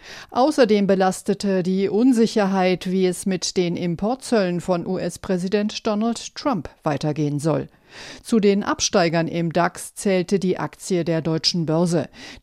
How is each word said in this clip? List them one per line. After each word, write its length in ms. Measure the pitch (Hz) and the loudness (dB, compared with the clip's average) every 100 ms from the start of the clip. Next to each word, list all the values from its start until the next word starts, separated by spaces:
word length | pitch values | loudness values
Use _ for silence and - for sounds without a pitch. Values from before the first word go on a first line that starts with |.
| - - - | -20 -18 -6
Außerdem 560 | 240 294 294 226 208 196 | 2 2 4 4 4 4
belastete 760 | 190 185 - - 196 196 190 | 4 2 0 -4 -2 0 0
die 260 | 175 190 196 | 0 0 0
Unsicherheit, 1040 | 202 254 233 220 226 196 196 185 180 185 | 4 4 4 4 2 2 2 2 2 0
wie 160 | 190 180 | 2 2
es 180 | 175 | 0
mit 320 | 196 185 - 190 | -2 -2 -2 -2
den 180 | 175 | 0
Importzöllen 840 | 170 175 165 208 262 - 233 185 175 | 0 -2 -2 -2 -4 0 0 2 -2
von 260 | - 175 165 | -2 -2 -2
U-S-Präsident 1000 | 185 175 - - 185 185 208 214 - 226 | -4 -4 -8 -4 -2 0 -2 -2 -4 -4
Donald 480 | 208 233 226 - | 0 -2 -4 -8
Trump 340 | - 294 202 - - | -6 -4 -4 -6 -6
weitergehen 560 | 160 143 156 151 147 143 | -4 -2 -2 0 -2 0
soll. 300 | 156 143 - _ _ - - - | 0 -2 -4 _ _ -20 -18 -16
Zu 160 | - 233 | 0 2
den 260 | 202 196 | 4 2
Absteigern 640 | - 320 - 202 170 165 165 | 0 -2 0 2 2 2 0
im 220 | 170 165 | -2 0
dax 440 | 170 175 - - | 0 0 -2 -16
zählte 440 | - 196 185 175 196 | -6 0 0 2 0
die 200 | 180 - | 0 -2
Aktie 480 | 151 - - 180 165 | -6 -10 -4 -2 0
der 160 | 160 | -2
Deutschen 420 | 160 160 - 180 | 0 -2 0 -2
Börse. 460 | 156 160 175 165 - - - - | 0 2 2 0 -2 -10 -20 -6